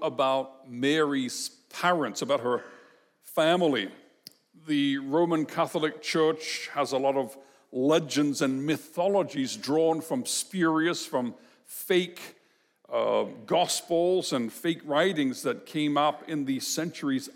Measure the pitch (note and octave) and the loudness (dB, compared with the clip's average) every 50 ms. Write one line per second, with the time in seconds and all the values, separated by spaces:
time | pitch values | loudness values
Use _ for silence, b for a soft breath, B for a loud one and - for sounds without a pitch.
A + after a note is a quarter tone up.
0 | - D#3 B2+ B2 C3+ C3 C3+ C3+ C3 C3+ - - - C3 A#2+ A#2+ C3 C#3 D3+ D#3+ | -4 -4 0 0 2 2 2 0 -2 -4 -10 -20 -20 -14 -6 -2 0 2 4 4
1 | D3+ C#3+ C#3+ C3+ B2+ A#2+ - - - - - _ _ _ - - - F3+ F3+ E3 | 2 2 2 -2 -2 -4 -6 -8 -8 -10 -12 _ _ _ -8 0 2 2 2 2
2 | C#3+ A2+ G2 - C#3+ B2 C#3+ C3 A#2 B2 B2 A2+ B B B B B B B B | 0 -2 -4 -6 -2 -2 -2 0 0 0 -2 -2 B B B B B B B B
3 | B B B B _ - - F3 D#3 D#3+ F3 F3+ F3+ D#3 C3+ A#2 G2 F#2 - - | B B B B _ -6 -2 2 2 4 4 4 4 2 2 2 0 -4 -8 -14
4 | - _ _ _ _ - - _ _ _ _ - D#3 D#3 D3 C#3+ C#3+ C#3 C#3 C#3 | -20 _ _ _ _ -20 -20 _ _ _ _ -20 -6 -2 0 2 2 2 0 -2
5 | C3+ C3+ C#3 E3 F3 E3+ E3+ D#3+ D3+ - - E3+ D#3+ - - E3+ D3+ D#3 D3+ - | -2 0 2 2 2 4 2 0 0 -2 0 -2 -2 0 0 -2 -2 -2 -4 -6
6 | - - - E3 D#3 D#3 D#3+ D#3 - - - - - - - C#3+ C#3 A#2+ C3+ C3 | -8 -2 2 4 4 4 2 0 -4 -8 -8 -8 -8 -6 -2 -2 -2 0 0 0
7 | C#3 C3+ C3+ C#3 C3 A2 - B B B B B B B - B2+ B2+ C#3+ D#3 E3+ | 2 2 2 2 0 -2 -6 B B B B B B B -4 0 2 4 4 4
8 | D#3+ C#3 A2+ C#3+ D3 D3 C3+ - D3 C3 C3 C3+ C#3 D3+ D#3 - - - - E3+ | 2 2 0 2 2 2 2 0 0 0 0 0 0 0 -2 -2 -4 -8 -4 0
9 | F3 G3+ G3+ G3 - B2 - C#3+ C3 B2 - G#2+ G#2+ B2 D3 D#3+ D#3+ E3 D#3+ D#3 | 0 2 2 2 0 0 -2 -4 -4 -4 -4 -8 -4 0 2 4 4 4 2 2
10 | D#3 - C#3+ B2+ B2 - - - - - - F#3 E3 E3 D#3+ D#3 D#3+ E3+ E3 - | -2 -2 -4 -4 -2 -2 -4 -4 -4 -4 -2 2 2 4 4 4 2 2 0 -2
11 | - - - B2+ B2 A#2 - B B B B B B - - - - - F#3+ F3+ | -4 -4 -2 -2 -2 -2 -6 B B B B B B -18 -14 -14 -2 2 2 2
12 | F#3 F3 - - - - - b b b b b b b b b b - B2+ A#2 | 2 0 -6 -14 -16 -18 -20 b b b b b b b b b b -4 -2 0
13 | A2 A2 A2 G#2+ G#2+ G2 - - G#2+ - E3+ F3 F3 D#3+ - - - - E3+ E3 | 2 4 2 2 2 0 -6 -12 -4 0 2 2 2 2 0 -4 -2 0 0 2
14 | F3 F3+ F#3 F#3 - - D3+ C3 A#2 A2 - - - E3+ E3 C#3+ - D3+ C#3+ D3 | 4 4 2 0 0 -2 -2 -2 -2 -4 -6 -4 -4 -2 -4 -2 -4 0 2 2
15 | F3 F#3+ F#3+ D3+ C#3 C3 A#2+ - - C3 A#2+ - - - - D#3 D3+ D3 D3 C#3+ | 4 2 2 2 0 0 -2 -2 -4 -4 -4 -4 -8 -8 -4 -2 -2 0 2 2
16 | D3 D3+ D3 - - D3+ D#3+ D3+ C#3 C3 C3+ C3 - - - D#3+ D#3+ E3+ - - | 2 2 0 -2 -8 -8 -6 -4 -2 -2 -4 -4 -4 -4 -4 -4 -4 -6 -6 -6
17 | - C#3 C3+ C3 C#3 - - | -4 -2 -2 -2 -4 -8 -6